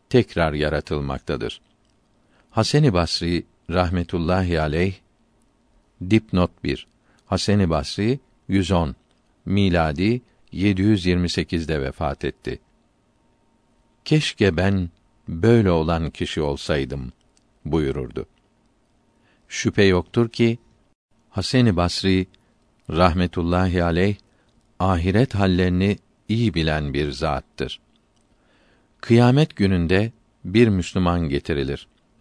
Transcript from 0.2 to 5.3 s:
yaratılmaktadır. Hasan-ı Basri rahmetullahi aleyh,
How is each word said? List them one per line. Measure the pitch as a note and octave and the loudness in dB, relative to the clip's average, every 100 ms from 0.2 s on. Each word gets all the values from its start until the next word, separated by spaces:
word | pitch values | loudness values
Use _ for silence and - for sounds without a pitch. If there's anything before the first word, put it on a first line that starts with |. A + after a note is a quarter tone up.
| - - E2 | 0 0 -2
yaratılmaktadır. | D2 D2 D2+ - D2+ C#2 C2+ - C#2 A1+ - _ _ _ _ _ _ _ _ _ | 0 -2 -2 -4 -6 -4 -6 -6 -6 -6 -10 _ _ _ _ _ _ _ _ _
Hasan-ı | - A2 D3 D3+ | -2 0 2 2
Basri | F2+ E2+ - E2+ E2+ - _ - | 2 0 -2 -2 -2 -4 _ -4
rahmetullahi | F2 F2 F2+ E2+ F2+ E2 F#2 F2+ E2 | 0 0 -2 -2 -2 0 0 0 -2
aleyh, | D#2 D#2 F#2+ F#2+ _ _ _ | 0 0 -2 -4 _ _ _